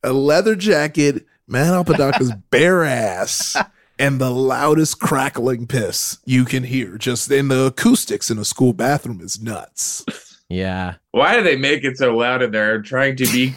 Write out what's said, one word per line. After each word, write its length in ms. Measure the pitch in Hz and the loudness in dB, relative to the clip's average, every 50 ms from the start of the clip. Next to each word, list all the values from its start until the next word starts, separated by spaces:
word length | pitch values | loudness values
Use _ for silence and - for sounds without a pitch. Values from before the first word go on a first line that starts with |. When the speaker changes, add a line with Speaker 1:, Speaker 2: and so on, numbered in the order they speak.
| - | -4
Speaker 1:
a 100 | 127 131 | -2 0
leather 420 | 135 135 143 151 175 190 220 220 | 2 2 4 4 4 4 2 2
jacket, 680 | 185 185 214 185 151 147 156 151 160 147 143 143 - - _ _ _ _ - | 0 2 2 2 2 2 0 0 2 2 2 2 0 -4 _ _ _ _ -6
Matt 240 | - 127 147 170 185 | -2 0 2 2 2
Apodaca's 580 | 180 170 165 156 147 143 139 143 139 135 123 110 98 | 2 2 2 2 2 2 2 2 0 0 -2 -4 -6
Speaker 2:
<laughs> 80 | - - | -6 -2
Speaker 1:
bare 340 | - 123 156 175 185 180 165 | 2 4 4 4 4 4 2
ass, 720 | 147 127 120 113 101 90 95 98 - - - - - - 233 208 - _ _ _ _ _ - | 0 0 0 -2 -2 -2 -4 -4 -4 -4 -6 -6 -4 -2 -4 -4 -4 _ _ _ _ _ -2
and 200 | 135 139 139 127 | 0 0 0 0
the 80 | 131 127 | 0 0
loudest 680 | 123 127 135 131 127 120 143 151 151 156 160 151 - - | 0 0 0 0 0 0 2 2 4 4 2 0 -2 -2
crackling 680 | - - 156 135 131 135 - 131 120 127 127 117 120 117 | -2 -2 0 0 0 -2 -2 -2 -2 -2 -2 -2 -4 -4
piss 520 | - 127 104 90 - - - - - - - | -4 -2 -2 -2 -4 -4 -6 -6 -8 -10 -4
you 180 | 123 127 127 127 | 0 2 2 2
can 180 | 123 - 131 127 | 2 0 -4 -4
hear. 340 | 120 135 131 117 92 90 110 | -4 -4 -4 -4 -6 -8 -8
Just 320 | - 127 123 117 - - | -4 -4 -4 -4 -2 0
in 160 | 139 139 139 135 | 2 2 2 2
the 180 | 131 131 131 131 | 2 2 2 0
acoustics 640 | - - - 233 254 - - - 107 101 - - | 0 2 4 4 4 4 2 -2 -6 -6 -4 -4
in 80 | 117 107 | -4 -4
a 80 | 104 | -4
school 260 | - - - 131 123 113 | -4 -2 2 2 2 2
bathroom 480 | 90 117 131 147 143 - 123 113 90 | 2 0 0 0 -2 -2 -6 -12 -10
is 200 | 82 95 - 104 | -10 -12 -12 -10
nuts. 640 | 110 113 107 85 - - _ - - - - - - - - - - - - _ _ - | -10 -10 -10 -10 -12 -14 _ -8 -8 -8 -8 -10 -10 -12 -12 -12 -14 -20 -20 _ _ -8
Speaker 3:
Yeah. 460 | 87 92 95 95 92 92 92 90 87 - _ _ | -6 -6 -4 -4 -4 -6 -6 -8 -8 -12 _ _
Speaker 2:
Why 240 | - - 143 165 220 | 0 2 2 4 4
do 60 | 240 | 2
they 140 | 208 175 143 135 | 2 2 0 0
make 260 | 135 139 151 139 135 | 0 0 -2 0 -2
it 140 | 135 127 131 | -4 -4 0
so 180 | 135 123 113 | 0 2 2
loud 280 | 117 120 123 127 127 123 | 2 0 0 0 0 0
in 80 | 113 | 0
there? 240 | 107 107 107 107 110 | 0 0 0 0 0
I'm 80 | 110 107 | -2 -4
trying 320 | - 131 131 135 135 135 127 | -4 -2 0 0 0 0 0
to 80 | 131 - | -2 0
be 200 | - 127 127 131 131 | 2 0 0 0 -2